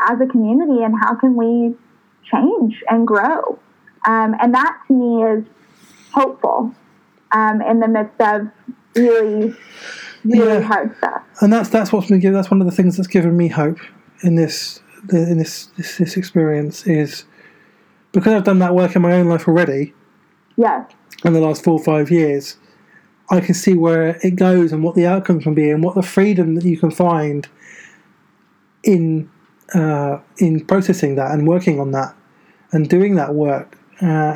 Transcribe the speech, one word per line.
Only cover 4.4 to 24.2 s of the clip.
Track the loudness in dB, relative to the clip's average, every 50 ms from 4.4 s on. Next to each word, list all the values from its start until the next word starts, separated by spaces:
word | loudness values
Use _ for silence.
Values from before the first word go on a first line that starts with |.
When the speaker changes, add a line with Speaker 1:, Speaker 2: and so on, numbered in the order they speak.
Speaker 1:
and | 0 0 2
that | 2 0 -2 -4 -4 -2 0
to | 0
me | 2 2 0 0 0
is | 0 0 0 -2 -4 -8 _ _ _ _ _ _ _ -20 _ -20 -16 _
hopeful, | -2 -2 -2 -2 -2 -4 -2 -2 0 -2 -2 -4 -8 -12 _ _ _ _ _ _ _ _ _ -2
um, | -2 0 0 0 0 -2
in | 0 0 0 0
the | 2
midst | 0 0 0 -2 -4 -2 -2
of | 0 0 0 -2 -4 -8 -12 _ _ -20 -20 _ _ _ 0
really, | 2 4 4 4 2 2 0 0 -2 -2 -4 -6 -8 -18 -20 -20 -20 -20 -18 -18 -18 -18 -20 -14 -6 -2
really | 2 4 4 4 4 2
Speaker 2:
Yeah. | 0
Speaker 1:
hard | 0 0 -2 -2 -2 -4 -6 -6
stuff. | -6 -6 -6 -8 -12 _ _ 0
Speaker 2:
And | 2 4
that's, | 4 2 2 0
that's | 0 0 0 0
what's | -2 -2 0 2
been | 2 2
given, | 4 2 2
that's | 0 0 2
one | 2 2
of | 2
the | 2 2
things | 2 2 2 0
that's | -2 -2 0 0 0
given | 2 2 2
me | 2 0 0
hope | 0 -2 -2 -2 -4 -6 -12 -20 -20 _ _ _ _ _ 0
in | 0 2
this, | 2 0 0 -2 -6 -10 -12 -14 -18 _ _ _ -20 -6
the, | -2 0 0 0 0
in | 0 -2
this, | -2 -4 -8 -14 -16 -16 _
this, | -14 -14 -10 -6 -4
this | -4 -4 -4
experience | -6 -6 -2 -2 0 0 0 0 -2 -4 -6 -10 -8 -4 -2
is | -2 0 -2 -4 -8 -14 -20 _ _ _ -20 _ _ _ _ _ _ _ _ _ _ _ _ _
because | -2 0 2 2
I've | 2 2 2
done | 2 2 2
that | 2 2 2
work | 2 0 2 2
in | 0
my | 2 2
own | 2 2 2 2
life | 0 0 0
already. | 0 2 2 2 0 -2 -4 -6 -8 -10 _ _ _ _ _ _ _ _ _ _ _ _
Speaker 1:
Yes. | 0 0 0 0 -2 -6 -10 _ _ _ _ -10 -4 0
Speaker 2:
In | 0 2
the | 2
last | 2 0 -2 -2
four | 0 0 0
or | 0 0
five | 0 0 0 0 0
years, | 0 0 0 0 -2 -4 -6 -10 -16 -20 _ _ _ _ _ _ _ _ _ _ _ _ _ -2
I | -2 0
can | 0 0 -2
see | 0 2 2 2
where | 4 2 2 2 2 0 0 -2 -2